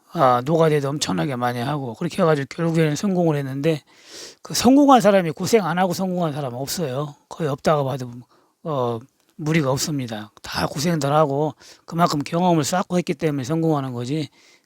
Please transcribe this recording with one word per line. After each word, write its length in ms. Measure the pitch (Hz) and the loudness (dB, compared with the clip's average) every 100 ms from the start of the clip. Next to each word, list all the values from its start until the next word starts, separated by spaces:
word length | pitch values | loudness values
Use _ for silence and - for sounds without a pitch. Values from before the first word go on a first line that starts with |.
| _ 170 | _ 2
아, 240 | 131 123 127 | 4 4 0
노가대도 420 | 165 160 151 139 | 2 2 2 -2
엄청나게 480 | 151 - 180 160 123 | -4 -4 -2 -2 -2
많이 240 | 123 120 | -2 -2
하고 340 | 120 151 127 110 | -4 -4 -6 -6
그렇게 260 | 165 - | -6 0
해가지고 260 | 165 147 135 | 2 2 -2
결국에는 460 | - 165 165 156 147 | -4 -2 2 0 0
성공을 400 | 202 180 165 147 | 0 2 2 0
했는데 480 | 139 135 156 151 - _ - - - - | -4 -2 0 -2 -6 _ -20 -20 -20 -20
그 120 | - | -8
성공한 480 | 160 233 269 277 247 | 2 6 6 8 8
사람이 300 | 190 196 165 | 6 4 2
고생 340 | 139 185 226 165 | -2 0 2 2
안 120 | 175 | 0
하고 160 | 185 | 0
성공한 380 | 175 190 180 160 | 0 -2 -2 -2
사람은 260 | 143 135 120 | -2 -6 -6
없어요. 580 | 139 - 147 127 147 - _ | -6 -4 -4 -4 -6 -10 _
거의 220 | - 151 | -6 -4
없다고 340 | 143 175 151 | -2 0 0
봐도, 260 | 135 135 127 123 - _ _ _ | 0 -4 -10 -14 -20 _ _ _
어, 360 | 165 139 123 117 - _ _ - | -6 -4 -2 -4 -10 _ _ -8
무리가 340 | 156 165 131 | -2 0 0
없습니다. 600 | 135 - 143 120 107 104 - | -2 -2 -4 -6 -10 -12 -18
다 260 | - 190 160 | -10 -6 -4
고생들 440 | 151 175 165 160 | -2 -2 0 2
하고 420 | 151 151 139 151 - - - | 2 2 0 -2 -6 -18 -20
그만큼 360 | - 165 170 147 | -8 0 0 0
경험을 400 | 127 170 180 165 | -2 0 2 2
쌓고 340 | 135 180 - 180 | 2 -2 0 -2
했기 160 | 165 | -2
때문에 300 | 143 160 143 | -2 -2 -2
성공하는 480 | 123 165 160 147 135 | -2 0 0 0 -2
거지 380 | 120 120 156 139 _ _ _ | -6 -4 -4 -6 _ _ _